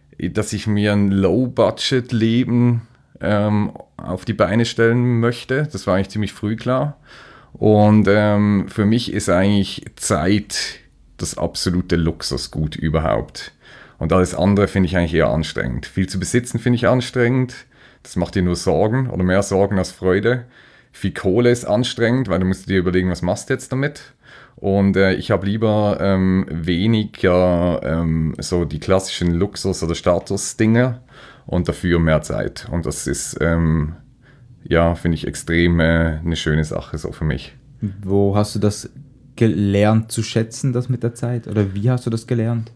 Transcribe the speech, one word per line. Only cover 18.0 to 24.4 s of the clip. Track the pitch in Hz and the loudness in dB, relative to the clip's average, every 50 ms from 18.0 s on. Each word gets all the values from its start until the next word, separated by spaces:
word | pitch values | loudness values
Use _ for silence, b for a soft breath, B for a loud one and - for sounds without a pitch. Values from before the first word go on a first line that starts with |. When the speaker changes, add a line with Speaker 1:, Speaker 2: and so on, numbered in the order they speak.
Speaker 1:
Das | b - - | b -10 -6
macht | 87 87 - - | -4 -4 -2 0
dir | 101 | 0
nur | 90 90 87 | 0 0 0
Sorgen | 87 - 95 82 76 98 107 117 131 131 123 | 0 0 0 2 2 2 2 0 0 -2 -2
oder | - 90 90 | -2 -2 0
mehr | 92 92 98 98 | 2 2 2 0
Sorgen | - 98 95 101 98 104 95 | 2 2 2 2 2 2 0
als | 92 - | -2 -4
Freude. | - - 90 92 90 98 104 117 123 123 120 - b b b b b b b b | -6 -4 0 0 2 2 2 0 0 -2 -4 -10 b b b b b b b b
Viel | b - - 98 82 | b -6 -6 -6 -4
Kohle | - - 98 92 117 123 120 | -2 -2 0 2 4 4 4
ist | 120 123 - | 2 2 0
anstrengend, | - 98 110 123 - - - 117 110 120 131 131 98 | 0 0 0 0 -2 -2 -2 0 0 2 0 0 0
weil | 87 90 | 0 0
du | 92 92 | 2 0
musst | 95 - - - | 0 -2 -2 -2
dir | 98 95 | 0 0
überlegen, | 85 92 90 92 92 92 | 2 2 2 0 0 0
was | 87 85 | -2 -2
machst | 87 87 98 - - - | -2 -2 -2 -2 -4 -4
du | 135 | -6
jetzt | 127 - - | -6 -6 -6
damit? | 131 131 139 147 151 - - - - _ B B B B | -4 -4 -4 -4 -6 -10 -18 -20 -20 _ B B B B